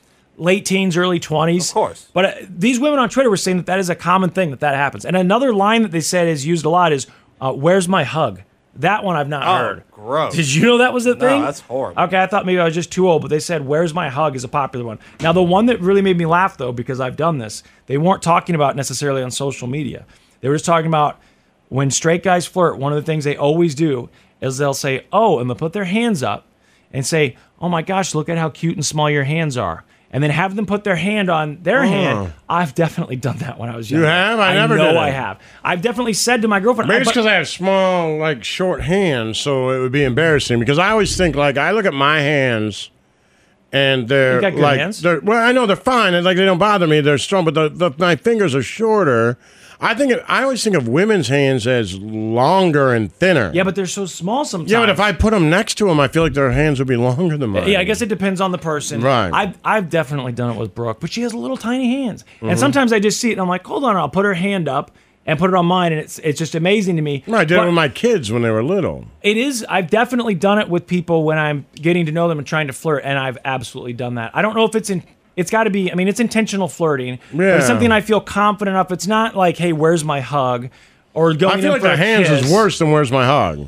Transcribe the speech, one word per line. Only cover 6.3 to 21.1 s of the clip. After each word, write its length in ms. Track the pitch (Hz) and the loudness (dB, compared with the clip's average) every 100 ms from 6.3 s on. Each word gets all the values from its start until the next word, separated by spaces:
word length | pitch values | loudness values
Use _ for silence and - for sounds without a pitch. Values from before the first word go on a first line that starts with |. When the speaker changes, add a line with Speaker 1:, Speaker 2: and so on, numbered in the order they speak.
| 156 139 | 0 -2
Speaker 1:
used 200 | 170 147 | 0 2
a 40 | |
lot 220 | 175 170 | 2 2
is, 160 | 143 - - _ - | 0 -4 -18 _ -8
uh, 100 | 131 | -6
"Where's 340 | 127 151 196 175 | -2 2 2 2
my 160 | 185 | 0
hug?" 380 | 131 143 135 95 - _ _ - | 0 -2 -2 -4 -16 _ _ -4
That 280 | 160 214 | -2 0
one 120 | 202 160 | -2 -2
I've 120 | 139 | -2
not 200 | 143 143 | -4 0
Speaker 2:
Oh, 100 | 185 | 0
Speaker 1:
heard. 260 | 113 95 - | -2 -6 -14
Speaker 2:
gross. 440 | - 107 147 135 165 | -16 -4 -2 -2 -2
Speaker 1:
Did 180 | 147 | -2
you 100 | 143 226 | 2 4
know 100 | 240 | 4
that 160 | 247 | 2
was 140 | 247 240 | 0 0
a 80 | 240 | 0
Speaker 2:
No, 40 | 247 | 2
Speaker 1:
thing? 140 | 277 | 2
Speaker 2:
that's 200 | 285 294 | 0 -6
horrible. 420 | - 269 262 - | -8 -6 -4 -2
Speaker 1:
Okay, 180 | 175 185 | 0 0
I 60 | 185 | 0
thought 180 | 202 180 | 0 0
maybe 140 | 180 | 0
I 60 | 165 | 0
was 100 | 165 | -2
just 160 | 165 | -4
too 180 | - 185 | 0 2
old, 140 | 156 | 2
but 80 | 135 | 0
they 80 | 151 | -4
said, 260 | 147 165 135 | -2 -6 -2
"Where's 300 | 147 170 160 | 0 0 -2
my 140 | 156 | -4
hug?" 260 | 131 156 131 | -2 -4 -4
is 80 | |
a 40 | 131 | -6
popular 380 | 147 131 127 120 | -4 -4 -6 -10
one. 140 | 107 - - | -12 -16 -6
Now, 120 | 160 | 0
the 100 | 175 | 2
one 240 | 175 185 240 | 4 4 2
that 160 | 226 | 2
really 220 | 180 196 | 2 2
made 160 | 196 175 | 2 2
me 80 | 165 | 2
laugh, 280 | 170 190 - | 2 0 -2
though, 140 | 127 | -8
because 280 | 120 120 127 | -6 -6 -6
I've 160 | 131 127 | -6 -2
done 240 | 160 151 | -2 -2
this, 240 | 110 - - _ - | -6 -14 -20 _ -6
they 100 | 139 | 0
weren't 240 | 170 196 | 2 2
talking 320 | 165 170 - | 2 0 0
about 220 | 165 139 139 | 0 0 0
necessarily 480 | 131 127 143 135 | -6 -4 -4 -2
on 80 | 127 | -4
social 360 | - 143 - 123 | -6 -6 -6 -8
media. 380 | 143 131 - - _ _ _ | -6 -8 -10 -16 _ _ _
They 80 | 127 | -2
were 40 | 151 | -2
just 100 | 160 | 2
talking 200 | 165 160 | 0 2
about 320 | 156 147 | 0 0